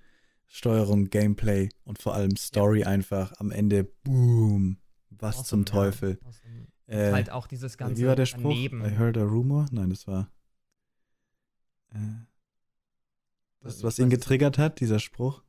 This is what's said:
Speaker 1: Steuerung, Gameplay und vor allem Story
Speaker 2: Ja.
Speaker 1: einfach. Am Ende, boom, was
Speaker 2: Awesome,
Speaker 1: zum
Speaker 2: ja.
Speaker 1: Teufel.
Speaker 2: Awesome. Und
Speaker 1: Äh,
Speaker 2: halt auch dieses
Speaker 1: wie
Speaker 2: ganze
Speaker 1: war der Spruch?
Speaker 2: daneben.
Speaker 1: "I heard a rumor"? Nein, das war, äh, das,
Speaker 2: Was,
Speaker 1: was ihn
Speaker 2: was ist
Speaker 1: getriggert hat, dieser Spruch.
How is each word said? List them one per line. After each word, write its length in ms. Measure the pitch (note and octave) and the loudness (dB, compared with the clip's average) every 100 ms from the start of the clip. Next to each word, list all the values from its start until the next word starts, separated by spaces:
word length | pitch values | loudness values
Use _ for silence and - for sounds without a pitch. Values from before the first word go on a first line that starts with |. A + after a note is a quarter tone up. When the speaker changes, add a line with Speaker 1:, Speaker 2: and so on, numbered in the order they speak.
| - _ _ _ _ | -20 _ _ _ _
Speaker 1:
Steuerung, 640 | - A#2+ A2+ G#2 G#2 F#2+ | -6 0 2 2 2 2
Gameplay 600 | G#2+ G#2 G2+ G#2 G2 G2 - | 2 2 2 0 0 -2 -6
und 180 | - G#2 | -14 -10
vor 120 | - | -6
allem 220 | G2 G2 G2 | -2 0 -2
Story 440 | - - G#2 G#2+ | -2 2 4 4
Speaker 2:
Ja. 80 | F#2+ | 2
Speaker 1:
einfach. 440 | G2 F#2+ G2+ F#2+ - | 0 0 -4 -6 -6
Am 120 | G2+ | -8
Ende, 320 | - G#2 G2+ | 0 2 2
boom, 960 | G2 - C3+ C3 B2 A#2 A2 G2+ F#2+ F#2+ _ _ _ | 0 -6 -2 2 4 4 4 2 0 -2 _ _ _
was 260 | G#2 G#2+ G#2+ | -10 -6 -6
Speaker 2:
Awesome, 80 | B2+ | -2
Speaker 1:
zum 120 | G#2+ | -2
Speaker 2:
ja. 40 | G2 G#2 | 0 2
Speaker 1:
Teufel. 380 | G2 G2 G2 F#2+ | 0 0 -4 -6
Speaker 2:
Awesome. 420 | - A#2 A#2 A#2 A2+ _ - | -10 -20 -20 -20 -20 _ -8
Und 80 | |
Speaker 1:
Äh, 180 | A2 G#2 | -2 2
Speaker 2:
halt 180 | G2+ G2+ | 2 0
auch 160 | B2+ - | -6 -12
dieses 280 | B2+ C3 | -12 -12
Speaker 1:
wie 20 | - | -10
Speaker 2:
ganze 280 | B2 A#2 B2 | -8 0 2
Speaker 1:
war 80 | C3 | 2
der 100 | B2+ | 0
Spruch? 160 | B2 | -2
Speaker 2:
daneben. 420 | A#2+ B2 C3 A#2+ | -2 -2 -4 -4
Speaker 1:
"I 60 | G#2 | -4
heard 260 | G#2+ A#2 A2 | 0 0 2
a 60 | |
rumor"? 440 | G#2 A2 B2+ C#3+ D3 | 0 0 2 0 0
Nein, 180 | A#2+ F#2 | -2 -4
das 160 | F#2 - | -4 -6
war, 220 | F#2+ G2 - _ _ _ _ _ _ _ _ _ _ _ _ _ _ _ | -6 -6 -10 _ _ _ _ _ _ _ _ _ _ _ _ _ _ _
äh, 40 | G#2+ G#2+ A2 A2+ _ _ _ _ _ _ _ _ _ _ _ _ _ | -12 -10 -10 -16 _ _ _ _ _ _ _ _ _ _ _ _ _
das, 160 | - A2 | -16 -6
Speaker 2:
Was, 60 | |
Speaker 1:
was 140 | A2+ A2 | -4 2
ihn 80 | B2 | 4
Speaker 2:
was 60 | |
ist 40 | B2 | 4
Speaker 1:
getriggert 380 | - C3+ D3 C#3 | 2 2 2 2
hat, 220 | D3+ - | 0 0
dieser 180 | A#2 G#2+ | 0 0
Spruch. 440 | - - B2 C#3 | -2 -6 -6 -6